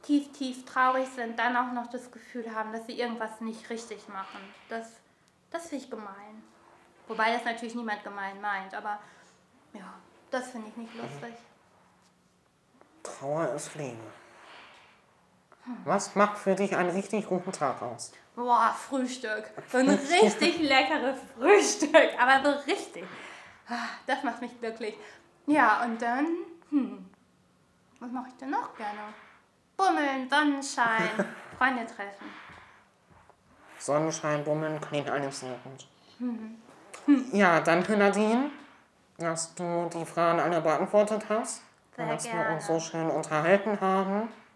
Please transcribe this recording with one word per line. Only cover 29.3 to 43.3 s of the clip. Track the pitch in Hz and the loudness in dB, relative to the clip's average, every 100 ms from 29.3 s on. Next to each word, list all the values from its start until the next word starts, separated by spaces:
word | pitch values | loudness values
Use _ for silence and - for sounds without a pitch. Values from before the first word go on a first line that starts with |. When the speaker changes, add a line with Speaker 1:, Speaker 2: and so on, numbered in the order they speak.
| _ _ _ _ - | _ _ _ _ 0
Speaker 1:
Bummeln, | 381 320 285 269 254 | 2 4 0 -2 2
Sonnenschein, | 277 302 277 277 - 233 220 220 214 - | 4 4 2 -2 0 2 2 0 0 -4
Speaker 2:
<laughs> | - - - | -4 -16 0
Speaker 1:
Freunde | 254 254 226 | 0 2 -6
treffen. | - 202 - - - - - - - _ _ _ - _ _ _ _ - - | -10 -12 -12 -16 -16 -20 -20 -20 -20 _ _ _ -20 _ _ _ _ -20 -12
Speaker 2:
Sonnenschein, | - 147 160 156 156 147 | 0 0 2 -2 -2 -2
Bummeln, | 147 151 156 156 | 0 -2 -2 -4
klingt | - 147 127 | -4 -4 -2
alles | 135 139 135 | -2 -4 -6
sehr | 127 123 | -10 -10
gut. | - - - _ _ - | -12 -18 -20 _ _ -8
Speaker 1:
Mhm. | 247 226 220 226 - - - - - 277 - | -6 -6 -10 -16 -20 -20 -20 -6 4 4 6
Speaker 2:
Ja, | 196 190 160 | 4 6 6
danke | 151 170 180 208 | 6 4 4 4
Nadine, | 202 196 214 233 285 - - - _ _ _ - | 4 4 4 2 0 -6 -20 -20 _ _ _ -6
dass | 170 165 - | -4 -2 -6
du | - 175 170 170 | -6 -2 -2 -2
die | 165 165 | -4 -6
Fragen | - 170 170 | 2 4 4
alle | 151 175 | 4 2
beantwortet | 156 151 185 208 208 214 - | 2 2 4 4 4 0 0
hast. | 220 254 - - _ _ - | -2 -2 -8 -14 _ _ -6
Speaker 1:
Sehr | 233 | -4
Speaker 2:
Und | |
dass | 233 233 | -4 -4
wir | |
uns | 220 226 | -2 -2
Speaker 1:
gerne. | 160 | -2
Speaker 2:
so | 156 160 | 0 0
schön | 160 165 160 | 0 -2 0
unterhalten | 147 156 | 0 0